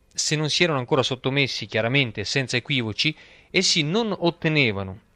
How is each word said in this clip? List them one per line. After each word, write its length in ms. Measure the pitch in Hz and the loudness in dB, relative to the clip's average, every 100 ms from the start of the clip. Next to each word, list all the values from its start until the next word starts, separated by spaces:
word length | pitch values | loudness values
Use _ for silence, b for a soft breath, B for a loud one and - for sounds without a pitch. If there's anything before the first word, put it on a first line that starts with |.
| _ | _
se 240 | - - 151 | -6 -2 0
non 120 | 151 | 0
si 140 | - | 2
erano 160 | 175 143 | 2 2
ancora 240 | 123 143 | 2 2
sottomessi 640 | 120 127 135 139 135 - 107 | 2 -2 -2 0 0 -2 -4
chiaramente 560 | 113 113 135 127 107 | -2 0 2 0 -2
e 40 | 101 | -4
senza 300 | 139 127 123 | -4 -2 -4
equivoci, 580 | - 139 113 104 151 151 B B B | -2 -2 -2 -2 -2 -4 B B B
essi 320 | 165 190 180 | 0 2 2
non 320 | 151 190 226 190 | 0 0 -2 0
ottenevano 840 | 170 170 165 156 127 98 95 95 - | -2 0 0 2 2 0 -6 -10 -16